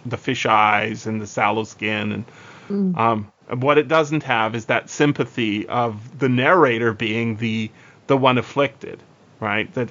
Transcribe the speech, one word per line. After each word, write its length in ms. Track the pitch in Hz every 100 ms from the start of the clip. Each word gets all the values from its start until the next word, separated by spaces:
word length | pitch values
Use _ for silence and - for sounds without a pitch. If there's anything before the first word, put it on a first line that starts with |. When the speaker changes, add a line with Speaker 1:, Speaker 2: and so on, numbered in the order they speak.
| 120
Speaker 1:
the 120 | 117
fish 280 | - 123 120
eyes 600 | 107 107 104 110 110 110
and 120 | 110
the 60 | 101
sallow 360 | - 104 110 107
skin. 460 | - 107 107 104
And, 120 | 104 120 - - - -
Speaker 2:
Mm. 280 | 202 190 170
Speaker 1:
um, 340 | 117 110 101 _ - 123
what 200 | 135 147
it 80 | 143
doesn't 340 | 160 147 151
have 300 | 139 117 110 117
is 100 | 107
that 240 | 117 -
sympathy 760 | - 147 143 120 - 110 104 -
of 520 | 120 120 107 117 127
the 100 | 131
narrator 640 | 123 139 185 135 113 117
being 420 | 107 113 113 117 107
the, 340 | 117 110 110 - - - -
the 100 | 139
one 220 | 131 123
afflicted, 640 | - 139 139 - - - - _ _ -
right? 320 | 107 107 -
That 160 | 131 117